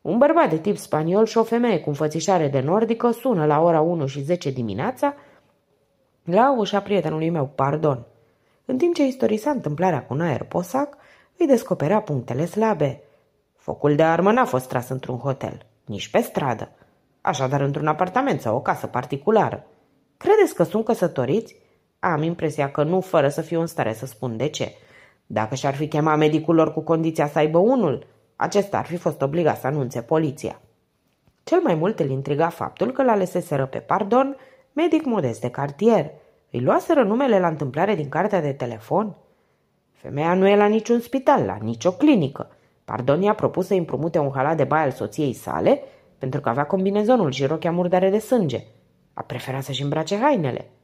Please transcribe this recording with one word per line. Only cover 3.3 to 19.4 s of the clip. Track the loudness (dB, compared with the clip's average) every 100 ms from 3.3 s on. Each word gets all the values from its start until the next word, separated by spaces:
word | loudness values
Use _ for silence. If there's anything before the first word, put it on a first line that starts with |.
| 2
la | 2 4
ora | 4 4
unu | 2 0
și | -4 -6
zece | -4 -2 -2
dimineața | -4 -6 -4 -6 -2 -4 -4 -20 _ _ _ _ _ _ _ _ _
la | 0 2 4 2
ușa | 0 -2
prietenului | 0 -2 0 -2 -2
meu, | -2 -4
Pardon. | -2 -2 2 0 -2 -8 _ _ _ _ _
În | -6 0
timp | 0
ce | 2
istorisea | 0 0 -2 0 -2
întâmplarea | -4 -4 0 0 0
cu | -4
un | -4
aer | -2 -2
posac, | -4 -6 -4 -4 -4 -8 _ _ _ _
îi | 2
descoperea | 2 2 -2 2 0
punctele | 0 -6 -4 -4
slabe. | -4 0 0 0 -2 -4 -18 _ _ _ _
Focul | _ -10 -2 2
de | 4
armă | 4 4 4
n-a | 4
fost | 2 0 -2
tras | -6 -4
într-un | -8 -6 -6
hotel, | -4 -4 -8 -10 _ _
nici | -12 -10 -2
pe | -2
stradă, | -2 -4 -2 -4 -8 _ _ _ _ _
așadar | -4 -2 -2 0
într-un | -2 -2 -2
apartament | 0 0 0 -2 -2
sau | -2
o | -2
casă | -2 -4 -4
particulară. | -6 -6 -4 2 2